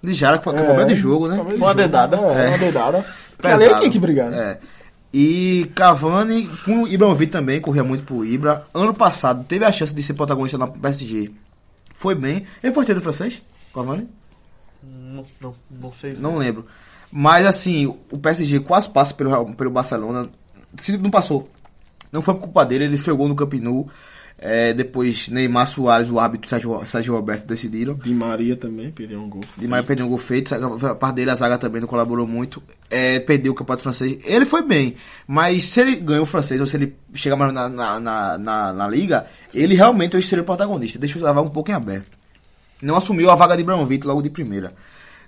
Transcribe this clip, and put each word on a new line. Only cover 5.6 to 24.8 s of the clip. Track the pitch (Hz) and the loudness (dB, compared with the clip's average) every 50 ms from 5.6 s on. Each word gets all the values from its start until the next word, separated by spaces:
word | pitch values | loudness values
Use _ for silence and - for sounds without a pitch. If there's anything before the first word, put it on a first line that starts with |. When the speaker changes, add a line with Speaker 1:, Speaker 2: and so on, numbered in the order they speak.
| 165 143 - | 0 0 2
Speaker 1:
Cavani, | - 185 180 170 139 151 160 175 196 214 226 226 226 214 165 156 - - | 4 6 6 6 6 2 0 2 2 2 2 0 -2 -2 -4 -8 -6 -2
com | 190 220 233 226 | 0 0 2 0
o | 175 | 0
Ibrahimovic | 190 185 214 202 170 143 160 147 | 2 4 4 4 4 4 2 0
também, | - 170 139 131 135 156 | 0 -2 -2 -2 -2 -2
corria | 151 147 139 143 123 | -2 -2 0 0 0
muito | 127 131 135 143 | 0 -2 -6 -6
pro | - 131 117 110 | -6 -6 -4 -2
Ibra. | 110 120 135 143 147 151 151 - - - | -2 -2 0 0 0 0 0 -4 -6 -4
Ano | 165 196 220 208 | 0 0 0 2
passado, | 214 233 175 170 - - 127 123 123 135 | 2 2 2 2 2 0 0 0 -2 -4
teve | - 175 196 220 | -4 -2 2 2
a | 214 | 2
chance | 202 - 160 147 151 | 2 2 -2 -4 -4
de | 147 143 | -6 -6
ser | 147 147 | -6 -4
protagonista | 143 147 143 143 135 135 131 139 127 | -4 -2 -2 -2 -2 -2 -4 -4 -4
na | 127 | -6
P | 120 - - 135 139 | -6 -6 -6 -6 -4
S | 139 139 135 | -4 -4 -6
G. | 110 110 107 104 104 - - - _ _ _ _ _ _ _ _ - - | -6 -6 -6 -6 -6 -10 -16 -20 _ _ _ _ _ _ _ _ -20 -14
Foi | - - 196 190 | -6 -4 -2 -2
bem. | 147 131 135 156 196 196 - - - - | -2 -2 -4 -4 -6 -8 -12 -12 -6 -4
Ele | 254 247 | -2 0
foi | 294 262 | 0 2
artilheiro | - 196 185 | 2 0 -2
francês, | 165 165 143 - 185 247 - - - _ _ _ - - - | -2 -4 -6 -6 -6 -8 -8 -10 -16 _ _ _ -20 -14 -10
Cavani? | 127 123 131 143 190 240 - - - - - _ _ _ _ - - - - _ _ 135 | -8 -8 -6 -6 -8 -8 -10 -14 -20 -20 -20 _ _ _ _ -20 -20 -20 -20 _ _ -20
Speaker 3:
Não, | 131 131 127 127 131 135 139 135 135 - - | -20 -20 -20 -18 -16 -16 -16 -18 -18 -20 -18
não, | 135 127 123 - _ - | -18 -18 -18 -18 _ -20
não | 135 127 127 127 123 | -20 -18 -18 -18 -16
sei. | - - 139 135 - | -14 -14 -12 -10 -8
Speaker 1:
Não | 139 151 170 | -6 -4 -4
lembro. | 156 135 123 110 110 113 - - - - - - - - - - | -2 -2 -2 -4 -6 -8 -16 -20 -20 -20 -20 -20 -20 -20 -10 -4
Mas, | 147 143 151 165 175 190 | 2 4 6 6 8 6
assim, | 196 190 - - 185 175 151 139 131 - - - - | 4 4 2 0 -2 0 0 0 -2 -2 -6 -14 -14
o | - 143 | -10 -4
P | 143 156 | 0 0
S | 160 175 160 | 0 0 0
G | 143 143 139 | 0 0 0
quase | 143 - 180 202 196 - | 2 2 2 2 2 2
passa | - 135 139 143 - | 2 2 2 2 0
pelo, | - 143 135 135 123 117 107 117 | -4 -2 0 0 0 -2 -4 -6
pelo | - 131 127 | -6 -6 -4
Barcelona. | 123 127 127 - 131 110 107 110 120 123 120 - - _ _ _ - - - _ - | -2 -2 -4 -2 -4 -6 -6 -6 -6 -6 -8 -10 -14 _ _ _ -20 -20 -20 _ -18
Se | - - - 202 196 | -12 -6 -6 -4 -2
não | 190 202 | 0 0
passou, | 196 196 - - 151 135 139 - _ _ - - _ _ - - _ - - - | 2 2 2 2 0 -4 -4 -6 _ _ -20 -20 _ _ -20 -20 _ -20 -18 -10
não | - 160 | -8 -4
foi | 143 190 185 | -2 -2 -2
por | 190 | -2
culpa | 190 175 - 180 139 | -4 0 4 4 4
dele. | 120 123 135 147 | 4 4 0 0
Ele | 147 143 139 | 0 0 -2
fez | 143 175 151 | 0 0 0
o | |
gol | 131 143 147 | 0 0 0
no | 143 | 0
Camp | 143 143 143 143 | 0 -2 -2 -2
Nou. | 127 113 120 123 131 143 143 - - - - - - - - - | -4 -4 -4 -4 -4 -4 -6 -12 -20 -20 -20 -20 -20 -20 -20 -20
É, | - - 98 113 113 117 117 117 | -12 -6 -2 0 2 2 2 2
depois | 123 | 0